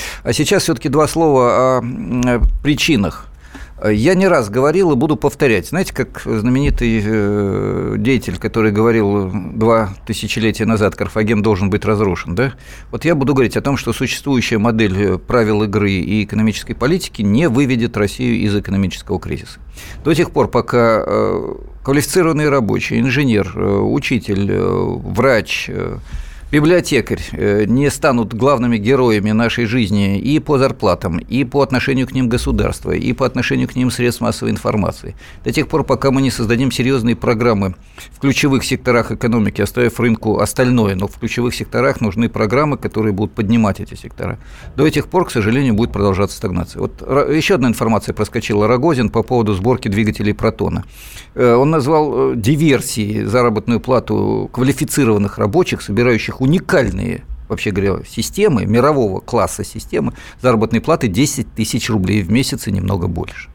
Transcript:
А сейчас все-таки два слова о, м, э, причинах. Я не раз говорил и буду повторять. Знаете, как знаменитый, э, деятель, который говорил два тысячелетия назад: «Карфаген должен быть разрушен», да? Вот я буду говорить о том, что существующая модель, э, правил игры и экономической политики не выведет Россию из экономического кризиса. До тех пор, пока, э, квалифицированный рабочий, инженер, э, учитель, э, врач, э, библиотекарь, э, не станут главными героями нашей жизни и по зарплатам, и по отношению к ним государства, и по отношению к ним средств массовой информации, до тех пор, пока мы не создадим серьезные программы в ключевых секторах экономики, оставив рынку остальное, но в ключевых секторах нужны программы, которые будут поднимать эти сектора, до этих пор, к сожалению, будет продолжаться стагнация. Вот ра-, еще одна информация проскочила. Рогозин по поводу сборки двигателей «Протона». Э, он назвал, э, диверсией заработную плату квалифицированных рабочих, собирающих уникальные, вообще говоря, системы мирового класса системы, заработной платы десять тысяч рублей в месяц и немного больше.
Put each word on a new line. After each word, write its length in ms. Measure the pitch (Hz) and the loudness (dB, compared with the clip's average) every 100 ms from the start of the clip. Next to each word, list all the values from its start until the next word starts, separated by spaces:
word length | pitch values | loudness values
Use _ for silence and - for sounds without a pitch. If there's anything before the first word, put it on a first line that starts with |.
| - - | -12 -8
А 100 | - | -4
сейчас 300 | 120 143 196 | -2 2 0
все-таки 260 | - 151 147 | 0 -2 0
два 200 | 143 151 | 2 2
слова 720 | 160 160 135 120 107 131 127 | 2 4 4 4 4 2 2
о, 20 | |
м, 400 | 120 127 110 123 | -2 -8 -4 -2
э, 180 | 123 120 123 - | 0 2 2 0
причинах. 640 | 143 143 - 131 90 - - - - - - - | 0 0 2 2 0 -4 -16 -20 -20 -18 -18 -4
Я 300 | 107 107 139 | 0 2 2
не 120 | 185 190 | 4 4
раз 220 | 160 107 | 2 2
говорил 440 | 113 143 170 180 | 2 2 4 2
и 20 | 131 | 2
буду 200 | 147 151 | 2 2
повторять. 520 | 143 - 143 104 82 | 0 2 2 2 0
Знаете, 240 | 165 190 | -4 -4
как 300 | - 113 - | -4 -6 -6
знаменитый, 760 | 117 113 117 131 143 - 120 113 | -4 -2 2 2 2 2 2 0
э, 920 | 101 110 101 104 101 98 101 92 95 104 | 2 0 2 0 0 0 -2 -2 -2 -2
деятель, 400 | 110 127 - 90 | 0 0 -2 -6
который 340 | 107 113 110 | -4 0 2
говорил 580 | 104 113 113 101 101 92 95 87 | 4 4 4 2 0 -2 -4 -6
два 380 | - 110 113 107 98 - | 0 2 2 0 -6 -8
тысячелетия 580 | 110 107 - 110 101 | -6 -4 -2 0 0
назад: 320 | 117 110 101 - | 0 2 0 0
«Карфаген 460 | 98 110 107 107 | -4 -2 0 2
должен 260 | 107 98 101 | 2 2 2
быть 160 | 101 | 0
разрушен», 500 | 104 104 104 85 78 | 0 2 2 0 -4
да? 200 | 87 135 - - - - | -2 -2 -4 -18 -18 -12
Вот 140 | 123 | -4
я 100 | 151 | 0
буду 200 | 160 131 | 2 2
говорить 200 | 135 120 110 | 2 2 0
о 20 | |
том, 160 | 135 135 | -2 -2
что 160 | - | -2
существующая 640 | - 127 - 143 127 - 113 | -4 -4 -4 0 0 2 0
модель, 400 | 113 113 107 92 | 2 2 2 2
э, 220 | 101 92 | 0 0
правил 440 | - 123 110 104 | 0 2 2 2
игры 260 | 107 104 104 | 0 0 0
и 340 | 95 80 107 | 0 0 -2
экономической 480 | 98 104 110 101 - | 0 0 0 -2 -8
политики 480 | 113 123 180 - - | -2 0 0 -4 -2
не 300 | 101 110 165 | 2 2 2
выведет 480 | 117 135 127 117 104 | 2 2 0 0 0
Россию 380 | 101 - 123 110 | -2 0 -2 0
из 200 | 101 101 | 0 0
экономического 640 | 95 98 95 - - 90 | -2 -2 -2 -4 -6 -6
кризиса. 380 | 82 78 - - - - - - | -4 -8 -10 -18 -18 -16 -16 -6
До 100 | 139 | 0
тех 160 | 127 - | 0 2
пор, 180 | 147 107 | 0 0
пока, 560 | 123 - 120 117 107 - | 0 0 2 4 2 0
э, 480 | 107 101 92 - - - - | 0 0 -2 -6 -10 -14 -10
квалифицированный 640 | - 143 139 185 165 151 151 | -2 0 2 2 2 2 2
рабочий, 500 | 139 104 101 - 117 | 2 0 -2 -2 0
инженер, 540 | 127 127 139 107 92 - | 0 2 2 2 0 -2
э, 220 | 98 101 | 0 0
учитель, 760 | 101 139 135 123 - 98 101 | 0 0 0 -2 0 -2 0
э, 440 | 98 92 92 92 90 | 0 0 0 -2 -4
врач, 640 | 92 98 135 113 90 - - | -4 0 2 2 0 -6 -6
э, 300 | 95 87 104 - - - - - | -8 -8 -8 -12 -12 -12 -14 -2
библиотекарь, 680 | 147 151 175 175 131 - 92 - | 2 4 2 2 -2 -2 -6 -6
э, 320 | - 101 104 104 | -4 0 2 2
не 240 | 123 143 | 2 0
станут 420 | - 156 120 101 | 0 0 0 -2
главными 460 | 110 135 131 120 117 | 0 0 2 0 0
героями 540 | 101 135 123 107 101 | 2 2 4 2 2
нашей 340 | 107 117 - 113 | 2 0 0 0
жизни 500 | 123 101 101 98 98 | 0 2 2 2 0
и 220 | 131 151 | 0 0
по 200 | - 139 | 2 2
зарплатам, 600 | 131 - 101 87 95 80 | 2 2 0 0 -2 -4
и 240 | - 120 | -2 -2
по 180 | 131 143 | 0 0
отношению 460 | 135 127 - 131 123 | 2 0 0 -2 -2
к 60 | |
ним 160 | 131 123 | 0 0
государства, 640 | 120 143 107 101 - 87 | 0 0 0 0 -2 -4
и 200 | 82 82 | -2 -2
по 140 | 120 127 | 0 -2
отношению 400 | 127 117 135 123 | -2 -2 -2 -2
к 80 | |
ним 160 | 123 127 | -2 -2
средств 300 | - 120 113 | 0 -2 0
массовой 320 | 113 - 113 | -2 -2 -2
информации, 640 | 110 113 107 87 - - - - - | -2 -2 0 -2 -4 -12 -14 -18 -8
до 80 | - | -4
тех 140 | 135 135 | -2 0
пор, 160 | 156 | -2
пока 300 | - 131 139 | 0 0 2
мы 100 | 131 | 2
не 80 | 135 | 0
создадим 400 | - 110 117 135 | 0 0 2 0
серьезные 460 | - 127 135 117 113 | 0 0 2 0 0
программы 580 | 110 113 120 104 95 90 - - - | 0 2 2 2 0 -4 -16 -20 -20
в 80 | - | -4
ключевых 440 | 139 127 147 131 | 0 2 2 2
секторах 460 | - 131 127 120 - | 0 -2 2 2 0
экономики, 500 | 113 117 117 101 - | -2 0 2 0 0
оставив 380 | 101 - 120 - | -2 0 0 2
рынку 400 | 120 110 110 101 | 0 2 0 0
остальное, 560 | 104 - 127 123 104 | 0 2 2 4 2
но 140 | 95 98 | 0 -4
в 100 | - | -6
ключевых 340 | 113 - 120 | -6 -2 -2
секторах 480 | - 107 117 135 - | -4 -4 0 0 0
нужны 280 | 107 95 117 | -2 0 -2
программы, 480 | 98 107 123 151 135 | 0 0 2 0 -2
которые 360 | 104 - 107 | -4 -2 -2
будут 220 | 98 104 | 0 -4
поднимать 460 | - 101 117 107 95 | -2 2 4 2 0
эти 140 | 92 | -8
сектора, 440 | - - - - - - - - - | -14 -16 -10 -8 -8 -14 -18 -10 0
до 100 | 156 | 2
этих 220 | 151 - | 2 -2
пор, 160 | - 170 | -2 0
к 60 | |
сожалению, 420 | 123 101 123 135 | 0 2 2 2
будет 160 | 104 117 | 2 0
продолжаться 460 | 101 101 92 98 - | 0 0 2 -2 -2
стагнация. 440 | 95 92 85 - | -4 -4 -6 -6
Вот 220 | - - | -6 -6
ра-, 260 | - 135 - | -2 0 2
еще 280 | 156 185 180 | 2 2 2
одна 100 | 123 | 2
информация 480 | 110 113 110 - | 0 0 0 -2
проскочила. 540 | - 107 117 - 104 107 | -4 -4 -4 -2 2 2
Рогозин 400 | 123 160 131 110 | 4 2 2 0
по 160 | 117 | 0
поводу 280 | - 123 107 | 0 2 2
сборки 360 | 95 104 120 110 | 2 2 0 0
двигателей 440 | 101 107 - 104 | 0 0 0 -2
«Протона». 520 | 101 113 - 90 82 - - - - - | 0 -2 0 -4 -4 -8 -16 -20 -20 -12
Э, 200 | - 123 | 0 4
он 160 | 120 139 | 4 4
назвал, 640 | 160 127 160 151 117 135 | 2 2 2 2 0 0
э, 40 | 123 | 0
диверсией 880 | 110 151 160 120 - - 104 107 | 0 4 4 2 0 -4 -2 -2
заработную 560 | 104 120 120 107 117 113 | 0 2 2 0 0 -2
плату 680 | - 123 - 104 101 107 104 | 2 0 0 -2 0 -2 -4
квалифицированных 840 | - 131 135 156 - 120 104 101 - | -2 0 0 -2 0 2 2 0 -2
рабочих, 440 | 107 139 180 - | 0 2 0 -2
собирающих 540 | - 101 120 113 - - | -4 0 2 2 -2 -2
уникальные, 880 | 131 180 - 175 110 92 95 90 - - - | 2 2 2 2 2 -2 -6 -6 -10 -12 -8
вообще 220 | 110 107 | -6 -2
говоря, 340 | 98 98 92 - | 0 0 -2 -6
системы 600 | - - - 208 123 92 | -6 -6 0 2 2 2
мирового 540 | 113 135 143 107 95 | 2 4 2 0 -2
класса 440 | - 117 90 - | -2 0 0 -4
системы, 480 | 95 - - - 123 - - - | -10 -10 -6 -2 -2 -6 -18 -2
заработной 400 | 127 113 110 113 | 2 2 2 0
платы 260 | - 165 123 | 2 0 2
десять 420 | 90 147 - 110 | 2 0 0 -6
тысяч 340 | - 110 113 - | -4 -4 -2 -2
рублей 340 | 110 92 107 | 0 2 0
в 80 | 90 | 2
месяц 360 | 117 131 - - | 0 0 -4 -4
и 60 | |
немного 340 | 98 95 95 92 | -2 -2 -2 -2
больше. 420 | 85 85 - - | -4 -8 -12 -18